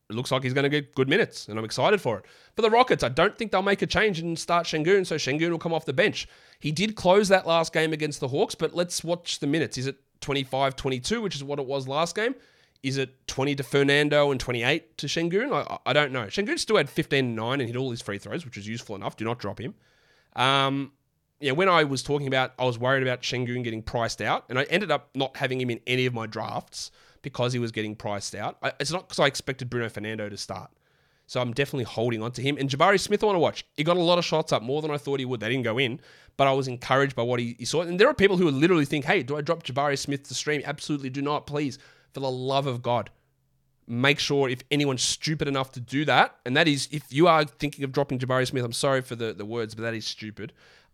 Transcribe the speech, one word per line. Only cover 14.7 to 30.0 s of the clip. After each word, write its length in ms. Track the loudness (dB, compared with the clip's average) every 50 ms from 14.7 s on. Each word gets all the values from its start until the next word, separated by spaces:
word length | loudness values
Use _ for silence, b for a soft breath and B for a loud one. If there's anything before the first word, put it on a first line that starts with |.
| 0 0 -4 _ _
to 80 | -8 -6
Şengün? 480 | -4 -2 -2 -2 0 0 0 0 0 -2
I, 220 | -2 -2 -4 -8
I, 20 | -4 -2 2
I 20 | 2
don't 180 | 4 2 2
know. 140 | 0 -4 -4
Şengün 320 | -4 -4 -2 -2 -2 -2
still 200 | -2 0 2 2
had 120 | 2 2 2
fifteen 360 | -2 -4 -2 2 2 2 2
and 100 | 0 0
nine 240 | -2 -2 -2 -2 -2
and 100 | -2 -2
hit 60 | -2
all 160 | -2 -4 -4
his 100 | -4 -6
free 160 | -6 -6 -8
throws, 280 | -8 -8 -8 -8 -8 -8
which 120 | -10 -12
is 100 | -12 -10
useful 280 | -8 -10 -10 -8 -10 -10
enough. 200 | -8 -8 -8 -6
Do 100 | -4 -4
not 120 | -4 -4
drop 220 | -4 -6 -8 -8 -8
him. 160 | -10 -10 -12 b b b b b b b b b b b -4
Um, 580 | 0 2 2 2 2 2 0 0 -2 -6 -8 _ _ _ _ _ _ _ _ _ _
yeah, 100 | -2 0
when 160 | 2 4 6
I 160 | 6 6 6 6
was 180 | 4 0 -2
talking 260 | -2 -2 -2 -2 0
about, 260 | 0 0 0 0 -2 -2
I 60 | 0 0
was 160 | 0 0 0
worried 240 | 0 2 2 2 2
about 180 | 0 -2 -4
Şengün 420 | -4 -4 -4 -2 -2 -2 -4 -4 -4
getting 200 | -4 -6 -6 -6
priced 380 | -4 -2 -2 -2 -2 -2 -4
out, 240 | -2 -2 -2 -2 -4 -2
and 80 | -2
I 60 | -2 0
ended 260 | 0 0 0 2 0
up 200 | -2 -2 -2 _ -4
not 200 | -4 -4 -2 -2
having 240 | -4 -2 -2 0 -2
him 100 | -2 -2
in 120 | -4 -4 -2
any 200 | 0 0 2 2
of 80 | 0 0
my 140 | -4 -6
drafts 640 | -6 -8 -8 -8 -6 -8 -8 -10 _ -12 -14 -14 -14 b b b b b b
because 300 | -14 -8 -4 -2 0 0
he 80 | 0 -2
was 140 | -2 -2 -4
getting 200 | -4 -6 -6 -8
priced 420 | -8 -6 -6 -6 -6 -8 -8 -8
out. 220 | -6 -8 -8 -6 _ -6
I, 80 | -6 -4 -4
it's 120 | -4 -4
not 180 | -4 -6 -6 -4
'cause 100 | 0 2
I 60 | 2
expected 440 | 2 2 0 -6 -8 -6 -6 -6 -4
Bruno 200 | -4 -4 -4 -4
Fernando 400 | -6 -8